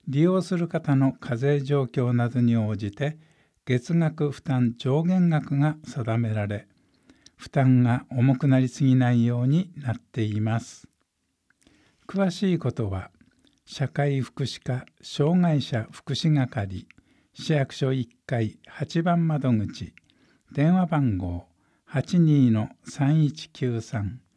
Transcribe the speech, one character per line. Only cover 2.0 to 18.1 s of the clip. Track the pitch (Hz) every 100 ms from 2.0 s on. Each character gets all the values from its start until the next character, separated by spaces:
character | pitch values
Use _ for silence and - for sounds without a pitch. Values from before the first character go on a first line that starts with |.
| 123
な | 123 120
ど | 123
に | 120 117
応 | 107 104
じ | 104
て | - 143 156 _ _ _ _ -
月 | 123 -
額 | 170 160 156 147
負 | 135
担 | - 131 120 117
上 | 131 143
限 | 170 185 175
額 | 156 - 139
が | 151 151 -
定 | 147 113 113
め | 117
ら | 107 104
れ、 | 101 - _ _ _ _ _ _ _
負 | -
担 | 151 131 127
が | 123 123 -
重 | 131 127 131
く | 147
な | 131
り | 127
す | -
ぎ | 135 127
な | 123
い | 120 117
よ | 120
う | 127
に | 156 190 -
な | 135
っ | 110
て | _ -
い | 107 104
ま | 110 113
す。 | - - - _ _ _ _ _ _ _ _ _ _ _ -
詳 | 190 190
し | - 196
い | 170
こ | 127
と | - 107
は、 | 92 - _ _ _ _ _ _
社 | - 135
会 | - 143 139
福 | 120 -
祉 | 131 -
課 | - 110 - _
障 | - - 143 180
害 | 175 151
者 | - 120 -
福 | - - 135
祉 | 165
係、 | 151 127 120 98 92 - - _ _ _ -
市 | -
役 | 151 135
所 | - 135
一 | 131 117